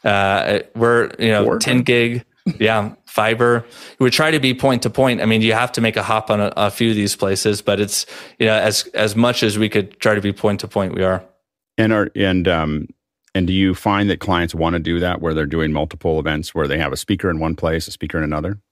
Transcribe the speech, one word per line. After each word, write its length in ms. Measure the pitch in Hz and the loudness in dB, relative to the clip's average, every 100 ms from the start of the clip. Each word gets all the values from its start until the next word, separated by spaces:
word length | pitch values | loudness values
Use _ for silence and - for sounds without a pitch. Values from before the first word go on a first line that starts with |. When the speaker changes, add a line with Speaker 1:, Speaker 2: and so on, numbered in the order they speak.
Speaker 1:
Uh, 560 | 110 101 98 98 - 101 - 117 | 0 2 2 0 0 -2 -4 0
we're, 360 | 117 120 110 - | 2 4 2 0
you 120 | 113 | 0
know, 160 | 107 104 | 2 2
Speaker 2:
Four? 140 | 113 | 0
Speaker 1:
ten 240 | 123 127 | 0 0
gig. 420 | 123 120 117 120 - _ - - | 2 2 2 -2 -10 _ -8 0
Yeah. 360 | 107 110 104 - - | 0 2 -2 -8 -6
Fiber. 600 | - 110 113 120 117 - - - - | -2 0 2 2 2 -2 -20 -20 0
We 100 | 127 | 0
try 220 | 120 156 | 2 2
to 80 | 156 | 2
be 140 | 131 | 0
point 300 | 127 139 120 | 0 0 0
to 60 | 120 | -2
point. 320 | 123 131 120 | 2 2 2
I 40 | 110 | 2
mean, 160 | 110 | 2
you 100 | 110 | 2
have 220 | 110 123 | 2 0
to 80 | - | 0
make 160 | 117 107 | 0 0
a 40 | |
hop 300 | 98 110 - | 0 -2 0
on 80 | 104 | 0
a, 140 | 104 - | 0 0
a 160 | 104 | -2
few 180 | - 113 | 2 0
of 60 | 107 | 2
these 180 | 101 | 0
places, 480 | - 98 95 110 101 | 0 -2 0 0 0
but 180 | - 101 | 0 0
it's, 260 | 101 - - - - _ | 0 -4 -8 -14 -20 _
you 60 | 110 | 2
know, 100 | 110 | 2
as, 320 | 104 101 - | 2 -2 -4
as 240 | - 107 107 | -2 0 2
much 260 | 120 120 | 2 2
as 160 | 113 104 | 0 0
we 80 | 110 | 0
could 320 | 104 98 - | 0 -4 -2
try 160 | 110 104 | 0 0
to 60 | |
be 100 | 101 | -2
point 300 | 98 104 101 | -2 -2 -2
to 60 | - | -4
point, 280 | 107 95 87 | -4 -2 -2
we 80 | |
are. 200 | 92 92 - _ _ _ _ - | -2 -2 -6 _ _ _ _ -2
Speaker 2:
And 140 | 110 | 2
are, 180 | 110 98 - | 2 0 0
and, 320 | 98 92 87 | 0 2 2
um, 400 | 82 78 76 73 - _ _ _ 95 | 0 0 -4 -6 -16 _ _ _ -2
and 120 | 90 | 0
do 60 | |
you 220 | 92 95 95 | 2 2 2
find 340 | 107 101 101 | 0 0 0
that 120 | 82 | -2
clients 340 | - 87 85 82 | 0 0 0 -2
wanna 240 | 82 87 | -2 0
do 180 | 78 85 | -2 -2
that 220 | 90 90 | -2 -2
where 120 | 82 | -2
they're 120 | 78 73 | -2 -2
doing 280 | 82 78 | -2 0
multiple 460 | 76 76 - 87 78 | -2 -4 -4 -2 -2
events 360 | 76 78 78 82 | -2 -4 -4 -4
where 140 | 71 | -2
they 80 | 76 | 0
have 160 | 73 | -2
a 40 | 65 | -4
speaker 320 | - 98 95 | -4 -2 -2
in 100 | 80 | -2
one 160 | 80 78 | -4 -2
place, 300 | 82 82 - | -2 -2 -6
a 40 | |
speaker 260 | - 78 82 | -10 -6 -4
in 60 | |
another? 360 | 76 76 82 101 _ | -4 -4 -4 -8 _